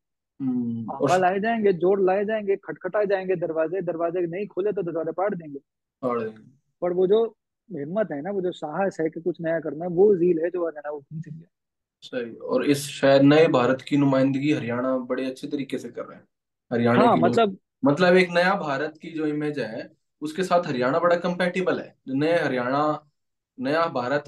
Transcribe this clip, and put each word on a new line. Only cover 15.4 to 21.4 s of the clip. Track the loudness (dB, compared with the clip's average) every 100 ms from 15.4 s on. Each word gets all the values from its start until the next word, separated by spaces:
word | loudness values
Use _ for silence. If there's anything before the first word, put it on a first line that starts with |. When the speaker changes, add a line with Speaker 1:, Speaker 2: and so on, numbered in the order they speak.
| -8
Speaker 1:
तरीके | -8 -6 -8
से | -10
कर | -12 -14
रहे | -16
हैं। | _ _ _ _ _
हरियाणा | 0 2 4
Speaker 2:
हाँ, | 4 4
Speaker 1:
की |
जो, | 4
Speaker 2:
मतलब | 2 2 -2 _ _ 0
Speaker 1:
मतलब, | 4 6 6
एक | 4
नया | 2 2 0
भारत | -2 -4 -4 -8
की | -12
जो | -6 -4
इमेज | -2 -4 -4
है, | -6 -8 -14 _ _ _
उसके | -10 -6
साथ | 0 0 0
हरियाणा | 0 0 2
बड़ा | 2 2
कंपैटिबल | 0 -2